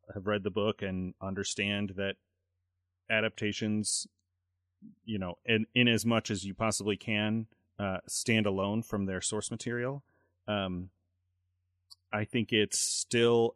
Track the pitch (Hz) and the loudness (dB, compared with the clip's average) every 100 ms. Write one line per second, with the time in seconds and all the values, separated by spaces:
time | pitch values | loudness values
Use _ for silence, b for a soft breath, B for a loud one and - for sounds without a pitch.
0 | - 101 95 104 95 101 107 - 98 92 | -14 -8 -2 -2 0 0 0 -2 -4 -4
1 | 92 - 95 95 - - 101 101 101 95 | -4 -6 -6 -4 -4 -2 -2 0 -2 -2
2 | 98 - _ _ _ _ _ _ _ _ | -4 -4 _ _ _ _ _ _ _ _
3 | - 110 110 - 107 - 110 107 104 - | -2 0 0 0 -4 -2 0 0 -2 -4
4 | - _ _ _ _ _ _ _ - _ | -6 _ _ _ _ _ _ _ -20 _
5 | 113 104 90 - - 110 113 123 120 110 | -6 -4 -4 -6 2 2 2 4 6 4
6 | 117 113 - 98 98 92 110 - 101 98 | 4 2 2 -4 -4 -2 -2 0 -2 -2
7 | 113 104 107 110 110 _ _ - 98 92 | -2 0 0 -2 -4 _ _ -4 -4 -4
8 | - - - 110 104 95 98 110 - 101 | -6 -6 2 4 4 0 0 -2 -2 -4
9 | 95 92 - 107 - 117 120 120 123 139 | -2 -2 -2 -4 -6 -8 -6 -4 -4 -6
10 | _ _ _ _ - 104 95 90 92 _ | _ _ _ _ -4 -2 -2 -4 -8 _
11 | _ _ _ _ _ _ _ _ _ - | _ _ _ _ _ _ _ _ _ -20
12 | - 107 104 120 104 110 101 - - - | -6 -4 -2 -2 2 2 2 0 -2 -4
13 | - 120 117 117 117 | 0 4 6 6 4